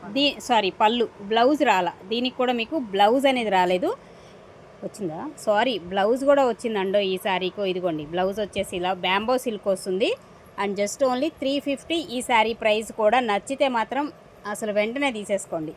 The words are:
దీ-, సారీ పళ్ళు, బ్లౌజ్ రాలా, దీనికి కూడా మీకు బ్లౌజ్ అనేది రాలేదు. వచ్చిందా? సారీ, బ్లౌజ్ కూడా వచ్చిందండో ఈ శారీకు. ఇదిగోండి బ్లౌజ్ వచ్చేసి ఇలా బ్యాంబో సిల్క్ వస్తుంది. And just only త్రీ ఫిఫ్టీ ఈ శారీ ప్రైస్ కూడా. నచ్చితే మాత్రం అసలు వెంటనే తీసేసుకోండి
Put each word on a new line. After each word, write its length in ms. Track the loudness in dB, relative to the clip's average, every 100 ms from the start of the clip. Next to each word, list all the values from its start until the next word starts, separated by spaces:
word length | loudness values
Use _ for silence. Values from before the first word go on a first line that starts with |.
| -6 0
దీ-, 180 | 0 0 0
సారీ 220 | 2 2 2
పళ్ళు, 260 | 2 2 -2 -4 -2
బ్లౌజ్ 320 | 2 4 4 4
రాలా, 220 | 2 0 -6 -6
దీనికి 260 | -2 -2 -2
కూడా 120 | 0 0
మీకు 160 | -2 -4 -4
బ్లౌజ్ 300 | 4 4 6 4
అనేది 200 | 2 2 2
రాలేదు. 320 | 4 2 0 -4 -10 -20 -20 -20 -20 -20 -20 -14
వచ్చిందా? 360 | -12 -8 -8 -6 -10 -8 0
సారీ, 280 | 2 2 -2 -4
బ్లౌజ్ 300 | 0 2 2 4
కూడా 100 | 4 4
వచ్చిందండో 500 | 0 -4 -2 0 0 0
ఈ 20 | -2 -2
శారీకు. 340 | -2 -2 -4 -4
ఇదిగోండి 320 | -2 -2 -4 -4 -2
బ్లౌజ్ 220 | -2 -2
వచ్చేసి 300 | -6 -4 -6 -4
ఇలా 100 | -4 -2 0
బ్యాంబో 300 | 0 2 0 0
సిల్క్ 240 | -4 -2
వస్తుంది. 360 | -2 -2 0 0 -2 -8 -20 -20 -6
And 100 | -4 -2
just 200 | -4 0 0
only 200 | 0 -2 -4
త్రీ 120 | -4 -2 -2
ఫిఫ్టీ 300 | -6 -2 -4 -4
ఈ 40 | -6 0
శారీ 200 | 2 2 0
ప్రైస్ 280 | 0 0 -2 0
కూడా. 160 | 2 4 2
నచ్చితే 380 | -2 -2 0 0 0
మాత్రం 280 | -2 -2 -4 -8 -20 -16 -10
అసలు 200 | -6 -2 0
వెంటనే 320 | 0 0 -2 -2
తీసేసుకోండి 540 | -4 -4 -4 -8 -8